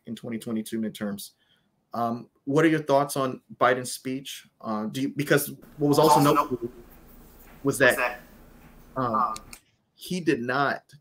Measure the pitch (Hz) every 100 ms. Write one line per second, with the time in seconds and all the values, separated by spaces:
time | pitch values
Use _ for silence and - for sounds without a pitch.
0 | - 110 127 113 120 113 110 113 107 -
1 | 104 98 - _ _ _ _ _ _ -
2 | 117 120 110 _ - 139 160 156 151 139
3 | 143 143 131 127 _ - 123 131 127 -
4 | 131 131 135 - - _ 113 107 107 135
5 | 139 - 139 143 143 - - - 147 139
6 | 151 147 143 147 147 127 117 - - -
7 | - - - - - - 139 123 127 123
8 | 123 - - - - - - - - 131
9 | 123 110 120 101 - - _ _ _ _
10 | - 180 160 127 120 131 135 - - -